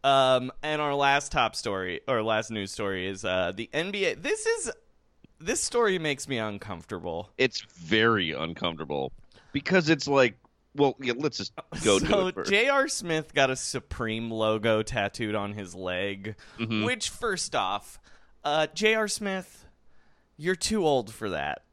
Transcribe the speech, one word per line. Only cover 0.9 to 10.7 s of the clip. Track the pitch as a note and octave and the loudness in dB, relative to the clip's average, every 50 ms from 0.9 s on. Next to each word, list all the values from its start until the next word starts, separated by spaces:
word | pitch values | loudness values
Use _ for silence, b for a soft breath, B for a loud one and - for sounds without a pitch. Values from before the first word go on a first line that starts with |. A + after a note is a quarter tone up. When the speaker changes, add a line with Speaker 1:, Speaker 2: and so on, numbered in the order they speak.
| C#3 | 0
Speaker 1:
last | C#3+ C#3 C#3 C#3 C#3+ C#3 - | 2 4 4 4 4 2 0
top | - C#3+ B2 A2 - | 0 2 2 2 0
story, | - - A#2 G2+ F#2+ F#2 F#2 F2 - _ - | -4 -4 -2 -2 -2 -2 -2 -4 -6 _ 0
or | C3 A#2 | 0 0
last | A2 A2 A2 G#2+ G#2+ - | 2 2 0 0 0 -2
news | A2+ G#2+ G2 F#2+ | -4 -6 -6 -6
story, | - - A2 G2 F#2+ F#2 F2+ F#2+ | -6 -4 -4 -2 -2 -2 -4 -4
is, | G2 F#2 - | -6 -6 -4
uh, | F#2 F#2 F#2 F#2 F2 F#2+ | -2 0 0 0 0 -2
the | F#2+ - - - | -6 -10 -4 -4
N | C#3+ E3 F#3+ | -4 -4 -2
B | G3+ G#3 F#3+ | -4 -2 -2
A. | F3 A#2 | -2 -2
This | - E3+ C#4+ G#4 A4 - | -2 -4 -4 -4 -2 0
is, | A4 A#4 A4+ - A#3+ - _ _ _ _ _ _ _ _ _ _ - _ _ | -2 -2 -2 -2 -8 -8 _ _ _ _ _ _ _ _ _ _ -20 _ _
this | D#3+ E3 - E3+ - | -4 -4 -2 -2 -2
story | - - A#3+ A#3 G#3+ F#3 F3+ | -2 0 2 2 2 2 0
makes | D#3+ D#3 C#3+ C3+ - - | 0 -2 -2 -2 -4 -6
me | C#3 A#2 | -4 -4
uncomfortable. | A2 G#2+ G2+ G2+ - G#2+ F#2+ E2+ E2 _ A2 F2 E2 F2 E2 E2+ F#2 - _ - | -2 -4 -6 -8 -8 -10 -10 -10 -10 _ -10 -8 -6 -6 -6 -6 -8 -10 _ 0
Speaker 2:
It's | B2+ B2+ - - | 0 0 0 -4
very | - _ _ - E2+ E2 G#2 A2 A2 A#2 A2+ G#2 F2 D#2+ | -14 _ _ -20 -4 0 2 4 6 6 4 4 2 0
uncomfortable | D2+ C2+ D#2 E2 E2+ - - F2 E2 C#2+ D#2 C#2 D2 C#2+ C2+ C2+ - - - - b b b b | -2 -4 -4 -6 -6 -4 -4 -4 -4 -4 -6 -4 -4 -4 -4 -4 -8 -12 -20 -20 b b b b
because | b C#3+ C#3+ - F#3 F#3 E3 D3 | b -6 -2 4 2 4 6 4
it's | E3 D3 - C#3+ | 2 2 2 2
like, | C#3+ C#3 C3 A#2+ G#2 _ _ _ _ _ _ _ | 6 6 6 6 4 _ _ _ _ _ _ _